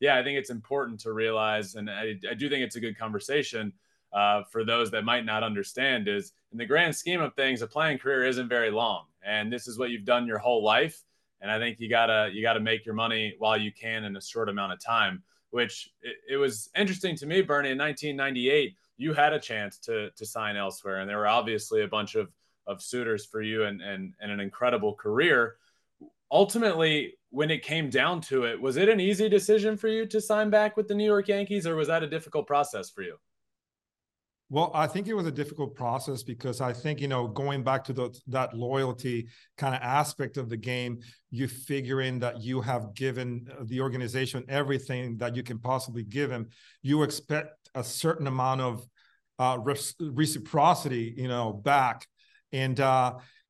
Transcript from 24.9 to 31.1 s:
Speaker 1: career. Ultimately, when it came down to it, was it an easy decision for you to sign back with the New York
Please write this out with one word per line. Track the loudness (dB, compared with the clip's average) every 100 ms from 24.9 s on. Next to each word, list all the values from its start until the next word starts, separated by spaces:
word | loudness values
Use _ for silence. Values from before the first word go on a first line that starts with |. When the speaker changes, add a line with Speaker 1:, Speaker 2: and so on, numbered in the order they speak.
Speaker 1:
career. | -2 -2 2 4 4 4 -2 _ _ _ _ -20 _ _
Ultimately, | 4 4 4 2 4 4 4 0 -8 _
when | 0 0
it | 0
came | -2 -2 0
down | 2 2 0
to | 0 0
it, | 2 0
was | -2 4
it | 6
an | 6
easy | 4 2 4
decision | 4 6 4 4 0
for | 0
you | 0 0
to | -2
sign | 2 2 6
back | 6 6 2
with | 0
the |
New | 2
York | 4